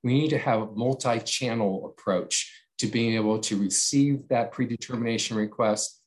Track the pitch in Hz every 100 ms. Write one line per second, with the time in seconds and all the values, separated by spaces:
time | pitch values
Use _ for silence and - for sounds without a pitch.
0 | 123 135 151 147 - 110 107 104 123 131
1 | 127 117 - - 127 117 104 95 - -
2 | - 92 - - - - _ - - 117
3 | 117 113 107 110 - 101 98 - - 143
4 | 143 135 - 123 117 - 120 117 - 120
5 | 117 113 - 110 107 - 110 107 - -